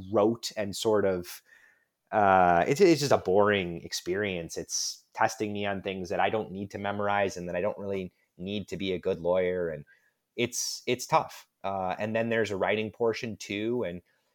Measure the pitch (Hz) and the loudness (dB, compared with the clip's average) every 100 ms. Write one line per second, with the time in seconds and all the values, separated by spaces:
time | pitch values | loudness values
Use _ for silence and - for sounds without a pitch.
0 | 95 107 107 117 - - 101 92 113 107 | -2 4 4 2 -4 -6 -6 -2 2 4
1 | 98 92 87 - _ - _ _ _ _ | 4 0 -4 -14 _ -20 _ _ _ _
2 | _ 104 101 92 90 85 85 143 190 151 | _ 2 6 8 8 6 4 6 6 6
3 | 139 104 - 95 101 101 87 82 - - | 4 2 4 4 6 4 0 -6 -8 -8
4 | - 95 104 90 82 - 85 - - - | -4 -2 -2 -4 -6 -8 -8 -6 -6 -8
5 | _ - 110 - 107 104 101 98 98 95 | _ -2 -2 0 -6 -4 -4 -4 -6 -6
6 | 90 92 98 110 92 92 101 101 101 101 | -4 0 0 0 -4 -8 -10 -6 -6 -2
7 | 101 101 98 90 87 90 101 - 101 98 | 0 0 0 -2 -6 -4 -2 -4 -6 -6
8 | 90 - _ - 92 104 90 87 95 90 | -6 -12 _ -12 -8 -6 -6 -6 -4 -2
9 | 92 90 82 92 90 90 85 76 - _ | -2 -2 0 0 0 0 -4 -6 -12 _
10 | _ _ _ - 120 - - - - 123 | _ _ _ -4 -4 -4 -8 -6 -4 -4
11 | - 160 - - - _ 98 98 92 - | 2 0 0 -8 -20 _ -6 -4 -4 -4
12 | 107 110 117 113 104 95 92 107 107 - | -2 -2 0 0 0 0 0 0 -2 -2
13 | 117 107 120 98 - 101 110 123 92 87 | -2 -2 -6 -10 -6 -4 -2 -4 -4 -8
14 | - _ _ | -12 _ _